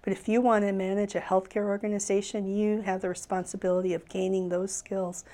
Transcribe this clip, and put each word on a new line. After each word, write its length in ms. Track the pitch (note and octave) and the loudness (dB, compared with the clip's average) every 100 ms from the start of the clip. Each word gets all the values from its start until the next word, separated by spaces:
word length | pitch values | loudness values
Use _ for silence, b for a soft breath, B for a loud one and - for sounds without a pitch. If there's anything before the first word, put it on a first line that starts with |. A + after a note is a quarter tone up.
But 140 | - | -2
if 160 | F#3+ - | -4 2
you 100 | A3 | 4
want 240 | B3 G#3+ | 6 4
to 80 | G3+ | 4
manage 420 | G3 F#3+ G3 G3+ | 0 0 0 0
a 60 | F#3 | -2
healthcare 460 | - F#3+ F#3+ G#3+ G#3 | 2 0 2 -2 0
organization, 800 | G3+ G#3 G#3 - G3 G3+ G#3+ F#3+ | -2 -2 -2 0 0 0 -4 -2
you 340 | G3+ G#3+ G#3+ | 0 2 0
have 220 | G3 F#3 | 0 -2
the 80 | F#3+ | -2
responsibility 800 | F3+ - F#3 F3+ F#3+ F#3+ F3+ F#3 | -4 -4 -4 -4 -4 0 2 2
of 160 | E3+ - | -2 -4
gaining 400 | F#3+ F#3+ F#3+ F3+ | -4 0 0 0
those 240 | F3 G3 | -2 -2
skills 520 | - - F#3+ F#3 F3+ - | -6 -6 -4 -4 -6 -14